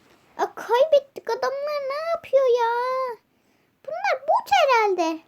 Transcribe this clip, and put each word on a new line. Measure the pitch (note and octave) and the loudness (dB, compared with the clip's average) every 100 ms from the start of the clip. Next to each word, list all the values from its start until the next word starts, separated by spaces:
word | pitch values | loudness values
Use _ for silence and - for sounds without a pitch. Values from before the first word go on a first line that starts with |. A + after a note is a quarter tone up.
| _ _ _ - | _ _ _ -6
Aa, | F#4+ - | -6 -6
kaybettik. | - A#4 D#5+ C#5+ C#5 - - | -2 2 4 2 2 -8 -8
Adamlar | A#4 B4+ C#5 D5 D5 C5+ | -4 -4 -4 -4 -4 -6
ne | C#5+ E5 | -6 -4
yapıyor | E5+ - C5+ C5 A#4+ | -6 0 2 4 2
ya? | A#4 A#4+ B4+ C5 C5 A4 _ _ _ _ _ _ - | 0 -2 -2 -4 -6 -10 _ _ _ _ _ _ -12
Bunlar | D#5+ G5 C5+ C#5 | -6 -4 -2 0
bot | A5 B5 | 0 2
herhalde. | G5+ D5 A#4+ G#4 F4+ E4 D#4+ | 2 4 4 2 0 -2 -4